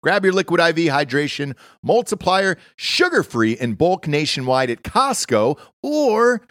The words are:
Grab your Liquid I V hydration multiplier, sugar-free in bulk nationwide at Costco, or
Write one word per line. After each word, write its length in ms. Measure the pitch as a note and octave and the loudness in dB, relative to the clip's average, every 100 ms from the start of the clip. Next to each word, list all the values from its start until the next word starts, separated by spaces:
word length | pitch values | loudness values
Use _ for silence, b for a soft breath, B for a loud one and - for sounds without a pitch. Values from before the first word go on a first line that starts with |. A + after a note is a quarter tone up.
Grab 220 | D3 G3+ F#3+ | 0 2 2
your 80 | |
Liquid 260 | F#3 F3+ E3+ | 0 0 2
I 140 | E3 | 2
V 140 | E3 E3 | 2 0
hydration 680 | C#3 C#3+ C3+ D3 - C#3+ B2 B B | 0 0 -2 -4 -6 -8 -10 B B
multiplier, 760 | - G#3+ - G#3+ - F#3+ G3 E3+ b _ | 0 0 0 -4 0 0 0 -4 b _
sugar-free 760 | - - F4+ D4+ - A#2+ A2 | -6 0 2 2 0 0 0
in 220 | A2+ A#2+ G#2 | 0 -4 0
bulk 300 | E3 F#3 - | 0 0 -2
nationwide 640 | D3 D3+ - B2+ C3 B2+ | -2 -2 -4 0 0 0
at 140 | A#2 | -4
Costco, 760 | - A3+ C4+ A#3+ - A#2 A2+ D3 B _ | -4 -2 0 -2 0 2 2 -2 B _
or 600 | C#4 D4+ C#4+ G#3+ A#3+ A#3+ b | -4 0 2 2 2 0 b